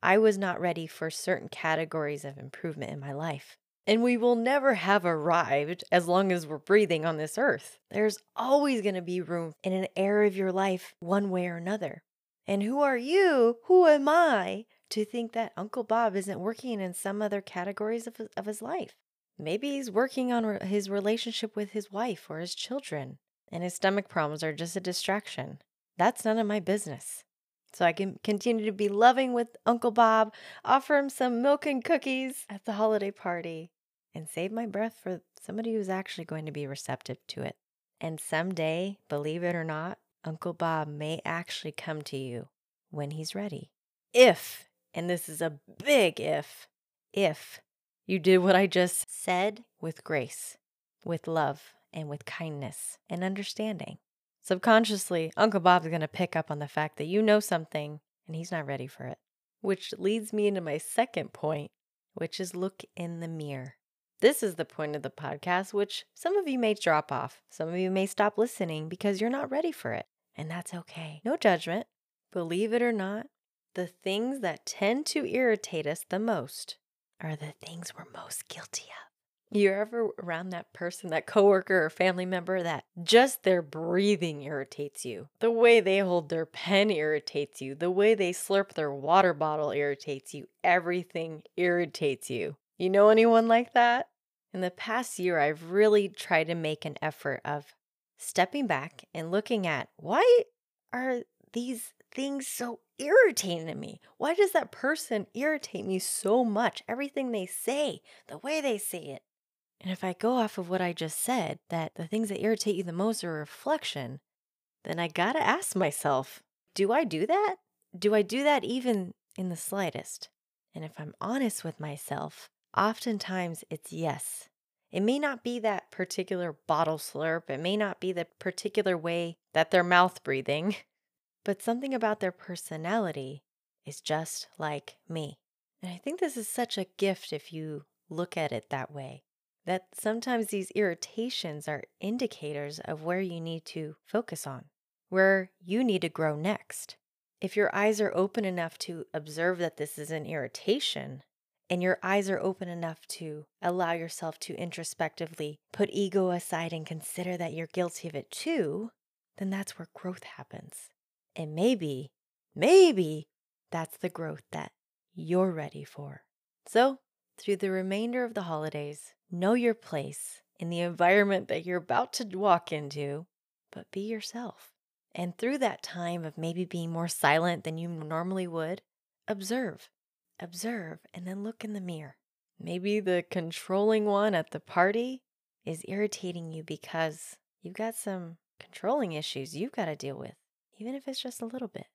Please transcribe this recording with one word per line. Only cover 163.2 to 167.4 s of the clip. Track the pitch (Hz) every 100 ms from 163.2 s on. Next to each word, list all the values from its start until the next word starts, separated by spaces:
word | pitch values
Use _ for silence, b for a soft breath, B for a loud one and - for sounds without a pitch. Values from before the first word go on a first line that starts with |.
| 151 _ _ _ _
that's | 170 160 -
the | -
growth | - 160 151 _
that | 156 151 _ _ _ _
you're | 180 160 180 190
ready | 160 147 143
for. | 143 - 143 139 _ _ _ _ -
So, | 220 262 269 _ _ _
through | _